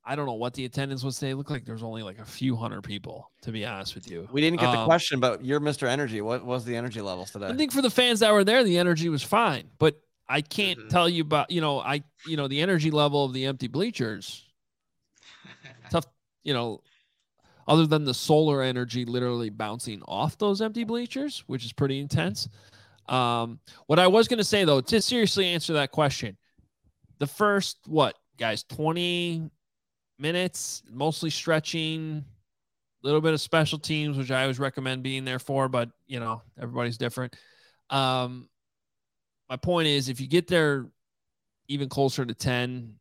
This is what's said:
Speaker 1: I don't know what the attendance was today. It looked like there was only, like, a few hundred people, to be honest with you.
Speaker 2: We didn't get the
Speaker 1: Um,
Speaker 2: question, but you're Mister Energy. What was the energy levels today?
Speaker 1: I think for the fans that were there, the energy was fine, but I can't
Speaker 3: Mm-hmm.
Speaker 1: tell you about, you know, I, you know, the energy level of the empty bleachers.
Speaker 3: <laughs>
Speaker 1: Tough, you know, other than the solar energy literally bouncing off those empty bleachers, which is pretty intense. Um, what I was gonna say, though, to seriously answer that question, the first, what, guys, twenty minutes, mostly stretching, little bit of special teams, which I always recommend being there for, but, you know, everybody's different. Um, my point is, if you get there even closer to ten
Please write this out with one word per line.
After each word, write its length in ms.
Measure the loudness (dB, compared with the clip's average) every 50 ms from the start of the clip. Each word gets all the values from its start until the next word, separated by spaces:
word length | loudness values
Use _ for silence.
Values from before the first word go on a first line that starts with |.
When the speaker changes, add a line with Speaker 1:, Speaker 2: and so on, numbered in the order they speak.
| _
Speaker 1:
I 120 | -6 -6
don't 100 | -4 -4
know 80 | -4 -4
what 180 | -4 -6 -6 -6
the 100 | -6 -10
attendance 400 | -6 -4 -4 -4 -4 -6 -6 -6
was 120 | -6 -6 -4
today. 120 | -6 -4
It 60 | -4
looked 140 | -6 -6 -6
like 140 | -8 -8 -8
there 100 | -10 -12
was 100 | -10 -10
only, 180 | -10 -10 -10
like, 160 | -10 -12 -12 -14
a 60 | -18
few 320 | -16 -8 -2 -2 -2 0
hundred 260 | -2 -4 -6 -8 -10
people, 480 | -10 -10 -10 -10 -10 -12 -14 -14 -18 -20 _ _
to 100 | -12 -8
be 120 | -6 -6 -6
honest 300 | -6 -6 -8 -10 -10 -12
with 160 | -12 -14 -12
you. 180 | -12 -12 -10 -4
Speaker 2:
We 80 | 0 2
didn't 180 | 2 2 2 2
get 140 | 2 2
the 60 | 2 2
Speaker 1:
Um, 60 | 4
Speaker 2:
question, 360 | 4 4 4 4 -2 0 2
but 240 | 2 2 2 0 -2
you're 160 | 0 0 0
Mister 260 | 2 0 -2 0 0
Energy. 340 | 0 0 0 -2 -4 -4 -4
What 240 | -4 -4 -4 -4 -4
was 200 | -4 -4 -4 -4
the 100 | -4 -6
energy 240 | -4 -4 -6 -8 -8
levels 300 | -6 -6 -6 -8 -10 -10
today? 160 | -10 -8 -6
Speaker 1:
I 100 | -4 -2
think 140 | -2 -2 0
for 120 | 0 0
the 80 | 0 2
fans 280 | 4 4 4 4 4 4
that 120 | 6 6
were 100 | 6 6
there, 220 | 6 6 6 6 6
the 140 | 6 4 4
energy 300 | 4 4 2 2 2 0
was 140 | -2 -2
fine, 480 | -2 2 2 2 4 2 0 -2 -6 -12 _ _
but 220 | 4 4 4 2 _ _ _ _ _ -2
I 120 | -2 -2
can't 380 | -2 _ -2 -2 0 0 -2 -4
Speaker 3:
Mm-hmm. 100 | -6 0
Speaker 1:
tell 200 | 2 4 4 4
you 140 | 2 0
about, 280 | 0 2 2 0 2 0
you 80 | -2 -2
know, 180 | 0 0 -2 -2
I, 220 | -2 -2 -4 -4 -6 _ _ _ -8
you 100 | -6 -4
know, 120 | -4 -2 -2
the 120 | 0 0
energy 300 | 2 2 2 2 2 2
level 340 | 4 4 4 4 4 2 0
of 80 | 0
the 140 | -2 -4 -4
empty 220 | -4 -4 -4 -6 -4
bleachers. 760 | -2 -2 -2 -2 -2 -4 -4 -4 -4 -8 -10 -14 -16 -16 -20 _ _ _ _ _ _ _ _ _ _ _ _ _ _ _ _ -20 -20 -20 -20
Speaker 3:
<laughs> 460 | -20 -20 _ -20 -20 -20 -20 -8 -2
Speaker 1:
Tough, 160 | -2 -2 -2 _ _ _ _ _ _ _
you 100 | _ -2 -2
know, 260 | 0 0 -4 -6 -10 _ _ _ _ _ _ _ _ _ _ _ _ _ _ _ _ _ 6
other 180 | 6 6 6
than 180 | 6 4 2 2
the 100 | -2 -4
solar 460 | -2 2 4 6 6 6 4 2 2
energy 420 | 0 0 0 -2 -4 -2 -4 -4 -4
literally 460 | -2 -2 -2 0 0 -2 -2 -4 -6
bouncing 520 | -6 -6 -6 -6 -6 -8 -8 -10 -10 -12 -10 -8
off 280 | -4 -2 -2 -2 -2
those 240 | _ 0 0 0 0
empty 220 | -2 -4 -4 -6
bleachers, 640 | -4 -4 -4 -6 -6 -6 -6 -6 -6 -6 -8 -12 -10
which 180 | -8 -8 -8 -8
is 80 | -10
pretty 280 | -4 -2 -2 0 0 -4
intense. 480 | -4 -2 -2 0 0 -2 -4 -6 -10 -10 -12 -20 -20 -20 -20 -20 -20 _ _ _ _ -2
Um, 520 | 0 2 2 2 0 0 -2 -4 -8 -16 _ -20 -20 -20 _
what 140 | 4 6 8
I 80 | 8 8
was 180 | 8 6 6
gonna 160 | 4 2 0
say, 220 | 0 2 2 4 4
though, 160 | 6 4 4
to 200 | 4 2 2 2
seriously 460 | 2 2 2 2 2 2 2 2 0
answer 280 | 0 0 -2 -2 0 0
that 180 | 0 0 0
question, 440 | 2 2 2 2 2 -2 -8 -10 -10 _ _ _ _ _ _ _ _ _ _ _ _ _ _ _ -6 _
the 80 | -6 -6
first, 500 | 0 2 4 4 4 2 0 -2 -8 _ _
what, 300 | -2 2 2 2 2 0 _ _ _ _
guys, 280 | -4 -2 -2 -2 -2 -6
twenty 840 | _ -8 -2 -2 -2 0 0 -2 -2 -2 -2 -2 -2 -4 -4 -6 -8 _ _ _ _ _ _ _ _ _ _ _ _ _ -6
minutes, 640 | -4 -2 0 0 -2 -2 -4 -6 -10 -10 -10 -12 _ -16
mostly 400 | -6 -2 -2 -2 0 -2 -4 -4
stretching, 960 | -4 -4 0 2 2 2 0 -2 -4 -4 -4 -4 -4 -6 -6 -6 -8 -8 -10 -12 -18 _ _ _ _ _ _ _ _ _ _ _ _ _
little 180 | 0 2 2 4
bit 140 | 4 4 2
of 60 | 2
special 380 | 0 2 4 4 4 4 0 -4
teams, 380 | -4 -4 -2 -2 -2 -2 -2
which 140 | -4 -2 0
I 120 | 0 0
always 180 | 2 0 0 -2
recommend 420 | -4 -4 -4 -4 -4 -4 -4 -4
being 220 | -4 -4 -4 -4 -4
there 160 | -4 -6 -6
for, 280 | -4 -2 0 0 0 2
but, 220 | 0 -2 -2 -2 _ _ _
you 140 | _ -8 -6
know, 220 | -4 -6 -6 -8 -10 -20 _ -12
everybody's 360 | -12 -8 -4 -4 -4 -4 -4
different. 380 | -4 -6 -6 -4 -6 -8 -10 -10 -18 _ _ _ _ _ _ _ _ _ _
Um, 580 | -2 0 2 2 0 0 -2 -4 -8 -14 -18 _ _ _ _ _ _ _ _ _ _ _ _ _ _ _ _ _ _ _ _ _
my 80 | -10
point 320 | -4 0 2 2 4 4 4
is, 200 | 4 2 0 -2
if 120 | -6 -6
you 80 | -4 2
get 180 | 2 2 2
there 400 | 4 4 4 4 4 2 0 -4 -10 _ _ _ _ _ _ _ _ _ _ _ _ _ _ _
even 220 | -6 -4 -4 -4 -4
closer 360 | 0 2 2 2 2 0 -4
to 100 | -4 -4
ten 600 | _ -2 0 0 0 0 -2 -4 -8 -10 -14 -18 _